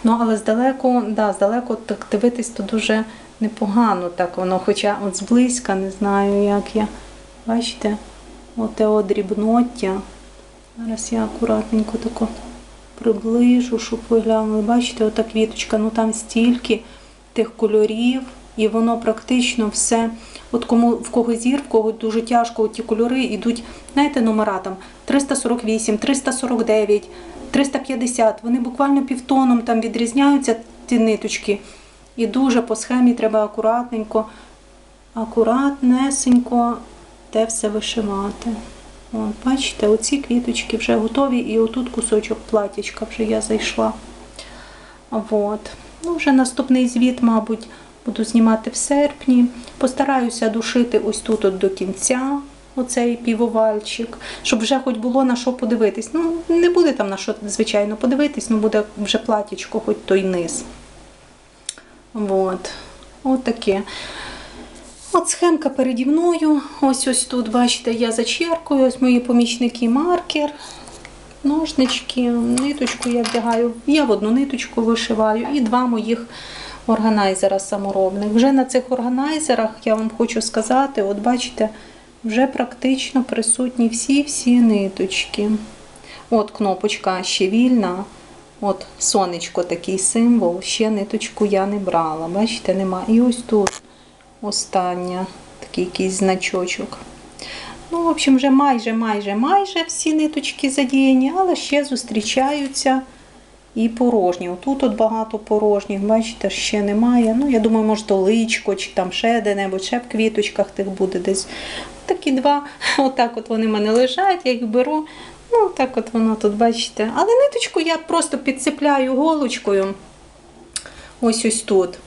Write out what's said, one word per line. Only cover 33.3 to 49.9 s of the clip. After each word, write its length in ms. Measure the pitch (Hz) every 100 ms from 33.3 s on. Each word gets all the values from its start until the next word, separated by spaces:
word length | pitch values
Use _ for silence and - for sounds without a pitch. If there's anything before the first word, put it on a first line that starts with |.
| 220
акуратненько, 840 | 214 208 220 233 247 226 214 220 214 - - - - - - - -
акуратнесенько 1600 | - 220 - 220 247 285 277 254 254 277 277 - 247 247 240 233 233 - - - - -
те 160 | 220 220
все 240 | - 214
вишивати. 800 | 214 214 - 208 196 202 202 240 220 - - - - -
От, 160 | 226 214 214 254
бачите, 420 | 269 - - 208
оці 300 | 220 - 285
квіточки 600 | 277 240 240 233 - 220
вже 180 | - 233
готові, 420 | 220 226 277 247
і 220 | 208 220
отут 300 | 226 240 247
кусочок 480 | 240 220 214 - 214 -
платічка 580 | 220 202 202 208 - 214
вже 120 | -
я 180 | 220 220
зайшла. 520 | 214 214 - - 220 - - - - - - - - - - - - 226 208
От. 300 | 214 202 214 - - - -
Ну, 120 | 339 339
вже 160 | 294
наступний 560 | 262 254 - 262 254 247
звіт, 340 | 240 247 247
мабуть, 460 | 233 226 220 220 - - - - -
буду 180 | 214
знімати 460 | 220 233 226 220 220
в 60 | -
серпні. 680 | - 285 294 285 - 254 240 - - -
Постараюся 720 | 262